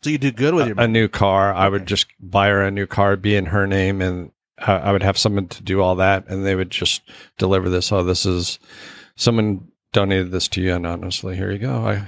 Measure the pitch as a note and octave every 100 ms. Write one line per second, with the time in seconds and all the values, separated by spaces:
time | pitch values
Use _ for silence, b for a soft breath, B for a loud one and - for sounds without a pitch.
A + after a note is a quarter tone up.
0 | D3 D3+ C#3 A2+ C#3 F3 B2 G#2 A#2 A2+
1 | G#2+ - G2+ F#2+ G2 F#2 G2 G2 F2+ G2+
2 | - _ F#2+ G2 G2+ G2+ G2 G2 G2 -
3 | G2+ G2 G2+ G#2 F2 G2 G2 G2 F#2+ G2
4 | F#2 F2+ F2 _ _ - - F#2+ F2 G2+
5 | G2 G2 A2 G2+ F#2 - - F#2+ F#2 F#2
6 | F#2+ G2 - G2 G2 F#2+ F#2 - - -
7 | _ B B _ F#2 F#2+ F2+ F2+ F2 G2+
8 | F2+ F2+ G2 F2+ F2 - B B B B
9 | B _ - A#2 G#2+ F#2+ - _ _ -
10 | G2 F#2+ F#2 F2+ - - F#2 F2+ E2+ F2
11 | F2+ F2+ F#2+ F#2 F#2+ G2 A#2+ B2 A2 G2+